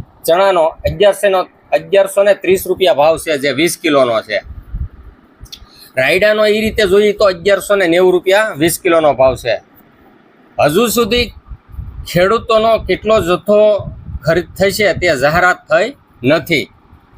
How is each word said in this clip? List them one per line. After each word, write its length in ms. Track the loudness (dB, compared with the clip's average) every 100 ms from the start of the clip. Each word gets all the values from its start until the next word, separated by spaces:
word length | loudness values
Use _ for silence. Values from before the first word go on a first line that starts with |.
| -16 _ 0
ચણાનો 400 | 2 2 2 0
અગિયારસો 640 | -2 -6 0 0 2 0
નો, 180 | 0 -4 _ -4
અગિયારસો 520 | -4 0 0 2 2
ને 100 | 2
ત્રીસ 340 | 0 0 -2 -2
રૂપિયા 260 | 0 0
ભાવ 240 | 4 2 2
છે, 200 | -2 -4
જે 140 | -2
વીસ 260 | -2 -2 -2
કિલોનો 440 | 0 2 2 0
છે. 200 | -4 -6 -8 -20 -12 -10 -10 -14 -20 -20 _ _ -20 -20 -20 -20 -12 -4
રાયડાનો 480 | -2 2 2 2 0
એ 160 | 0
રીતે 220 | -2 -2
જોઈએ 300 | 2 2 2
તો 120 | 2 0
અગિયારસો 500 | 0 0 0 0 0
ને 120 | 2
નેવું 240 | 2 2
રૂપિયા 420 | 2 2 0 0 -2
વીસ 220 | -4 -2
કિલોનો 340 | 0 2 2
ભાવ 220 | 2 0 0
છે. 260 | -4 -6 _ _ _ _ _ _ _ _ _ -2
હજુ 280 | 0 2 0
સુધી 440 | 0 -2 -2 -4 -10 -20 -20 _ -16 -14 -14 -4
ખેડૂતોનો 640 | 0 2 0 0 0 2 0
કેટલો 440 | -2 -4 0 0
જથ્થો 680 | 0 -2 2 4 4 2 -4 -14 -14 -8 -2
ખરીદ 200 | -2 -4
થઈ 260 | -2 -2
છે 220 | 0 -2
તે 240 | 0 -2 0
જાહેરાત 400 | 0 2 0 0
થઈ 380 | 0 0 0 -8 _ -6
નથી, 460 | -2 -2 0 -4 -4 _ _ -20 _